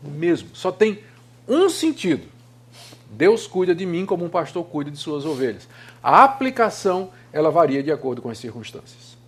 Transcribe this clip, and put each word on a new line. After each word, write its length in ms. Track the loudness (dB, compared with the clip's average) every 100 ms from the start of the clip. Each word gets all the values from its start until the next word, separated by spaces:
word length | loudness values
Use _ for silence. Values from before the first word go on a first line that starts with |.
mesmo, 460 | -14 -6 -2 -2 -4
só 180 | -8 -8
tem 280 | 2 0 0 -12 -20 -20 -20 -2
um 220 | 2 2
sentido. 580 | 2 -2 -2 -2 -2 -4 -20 _ _ _ -20 -20 -20 -20
Deus 360 | 2 4 4 0
cuida 280 | -4 0
de 120 | 0 0
mim 180 | -4
como 180 | -4 -4
um 60 | -2
pastor 340 | -4 -4 -6
cuida 260 | -6 -6 -8
de 80 | -10
suas 260 | -8 -6
ovelhas. 420 | -6 -4 -4 -4 -14 -20 -20 -6
A 200 | 4 8
aplicação, 880 | 8 6 -6 0 -2 0 -2 -2 -4 -14 -10
ela 180 | -2 0
varia 320 | 4 2 2
de 80 | -2
acordo 300 | -4 -4 -8
com 80 | -8
as 80 | -10
circunstâncias. 800 | -12 -14 -16 -18 -20 -20 -20 -20